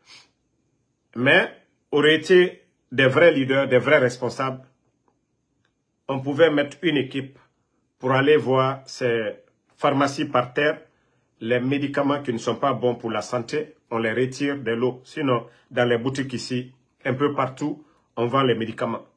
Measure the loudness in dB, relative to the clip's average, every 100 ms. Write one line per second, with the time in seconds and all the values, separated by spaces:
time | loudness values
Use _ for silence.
0 | _ -20 _ _ _ _ _ _ _ _
1 | _ -2 2 4 2 -6 _ _ _ 2
2 | 4 4 6 6 6 0 _ _ _ 0
3 | 2 6 6 4 2 0 4 2 4 4
4 | 4 0 -6 -4 -6 -6 -14 _ _ _
5 | _ _ _ _ _ _ _ _ _ _
6 | -8 -6 -4 4 4 4 -2 -4 -2 -2
7 | -2 -6 -10 -16 _ _ _ _ _ _
8 | -2 2 4 2 2 0 0 -2 -12 -6
9 | -2 -2 -4 -10 _ _ _ _ -2 0
10 | 0 -2 -2 -2 -2 -2 -2 -2 -10 _
11 | _ _ _ _ -2 -2 0 -2 -2 -2
12 | -2 -2 -4 -4 -4 -2 -2 0 -2 -2
13 | -4 -6 -4 -6 -4 -6 -8 -14 _ -4
14 | -2 0 -2 -2 -4 -4 -4 -2 -2 -4
15 | -12 -6 -2 -2 -2 _ _ -2 0 0
16 | -2 -6 -6 -8 -8 -8 -8 -16 _ _
17 | -6 -2 -2 -2 -4 -4 -8 -8 -14 _
18 | _ -6 -2 0 2 0 -2 -6 -6 -6
19 | -12